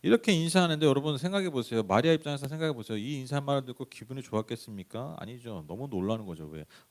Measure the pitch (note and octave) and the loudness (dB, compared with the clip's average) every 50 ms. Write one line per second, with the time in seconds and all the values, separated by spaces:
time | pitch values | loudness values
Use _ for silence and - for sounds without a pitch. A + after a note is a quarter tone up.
0 | - F3+ A#3 A#3 - A#3 F#3+ E3 E3 E3 E3 F#3 F3+ E3+ D#3 D3+ D#3 D3 C3+ C#3 | 6 4 4 4 6 4 4 4 2 4 4 4 4 4 4 6 6 6 6 6
1 | C#3+ D#3 D3 B2+ C#3 F3+ G3 G3+ F#3+ F3+ D3 B2+ A2+ - A#2+ A2+ G#2 F#2+ F#2+ A2 | 2 0 -2 -2 -2 -2 0 0 -2 0 -2 -2 -2 0 0 0 2 4 4 6
2 | C#3+ E3 E3 D#3 D#3 D3+ C#3+ C#3 C#3 C3+ D3+ D#3 D#3+ D#3 C#3+ A#2 G#2+ - A2 G#2 | 6 6 4 4 2 -4 -4 -4 -4 -6 -4 -2 -2 -2 -2 -4 -4 -6 -4 -4
3 | G#2 C3+ D3 C3+ C3 B2+ C#3+ C#3+ C#3 C#3 C#3 C#3 C3+ B2+ A#2+ - C3 - - - | -4 -4 -6 -6 -4 -4 -4 -2 0 0 0 0 0 -4 -10 -10 -12 -12 -12 -18
4 | A2+ A2+ C3 C3+ B2+ - - G#2+ G#2+ - A#2 A2+ - A2+ G#2+ G2 F2+ _ - A2 | -12 -10 -10 -10 -8 -2 -2 -2 -2 -2 -6 -8 -8 -12 -10 -12 -10 _ -10 -8
5 | B2+ D3+ E3 - - G#2+ B2 B2 A#2+ A#2+ G#2+ F2 D2+ D2+ F2 A2 C3+ C#3+ A#2 F#2 | -8 -8 -10 -10 -12 -12 -12 -14 -12 -10 -10 -10 -8 -10 -8 -8 -8 -4 -2 -2
6 | F#2 G2+ A2+ A2+ G#2+ F#2+ E2+ D#2 D#2 D2+ D#2+ D#2 D#2+ _ - - _ _ | 0 0 0 -2 -4 -8 -10 -10 -10 -12 -12 -12 -14 _ -18 -20 _ _